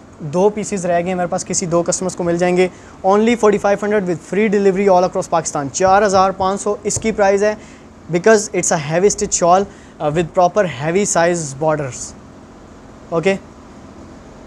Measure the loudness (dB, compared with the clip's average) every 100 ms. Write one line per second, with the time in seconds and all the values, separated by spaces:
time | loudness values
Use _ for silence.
0 | -8 -14 -6 0 0 0 -6 -4 -2 -2
1 | -2 -4 -4 -4 -6 -6 -2 -2 0 -4
2 | -4 -4 -2 0 2 2 0 -4 -20 -4
3 | 2 2 2 2 2 2 0 0 0 -2
4 | -2 -6 -4 -2 0 2 2 2 4 4
5 | 2 -2 -2 -2 -2 -6 -6 0 4 4
6 | 4 2 2 0 -2 -2 -4 -4 -4 -4
7 | -2 0 2 2 0 -2 -10 -20 -20 -20
8 | -6 0 4 4 2 -4 -2 -2 -2 0
9 | 0 0 -4 0 2 2 0 -10 -20 -6
10 | -4 -2 -2 2 2 2 -2 -2 -2 -2
11 | 0 0 0 0 -6 -4 -2 -2 -6 -10
12 | -16 -18 -20 -20 -20 -20 -20 -20 -20 -20
13 | -6 -2 0 -2 -6 -20 -20 -20 -20 -20
14 | -20 -20 -20 -20